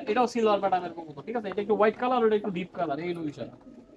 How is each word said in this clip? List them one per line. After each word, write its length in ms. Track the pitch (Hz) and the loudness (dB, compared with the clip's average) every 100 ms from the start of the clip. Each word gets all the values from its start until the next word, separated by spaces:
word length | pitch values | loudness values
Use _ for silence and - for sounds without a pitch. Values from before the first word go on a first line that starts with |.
| 226 | 2
এটাও 200 | 214 226 | 2 0
সিলভার 320 | 233 220 202 | 2 4 4
প্যাটার্নের 340 | 196 185 175 | 2 0 -2
কবুতর, 280 | 165 160 147 | -10 -14 -12
ঠিক 140 | - 240 | -8 -6
আছে, 120 | 208 | -6
এটা 140 | 190 | -4
একটু 140 | 202 208 | 0 4
হোয়াইট 220 | 214 220 | 4 2
কালার, 280 | 247 254 220 | 0 2 4
ওটা 100 | 214 | 2
একটু 140 | 214 | 0
ডিপ 180 | 175 185 | -6 -6
কালার, 260 | - 170 143 | -4 -2 -2
এই 140 | 175 | -4
হলো 120 | 170 156 | -4 -6
বিষয়। 240 | 139 117 - - - - | -8 -12 -14 -20 -20 -20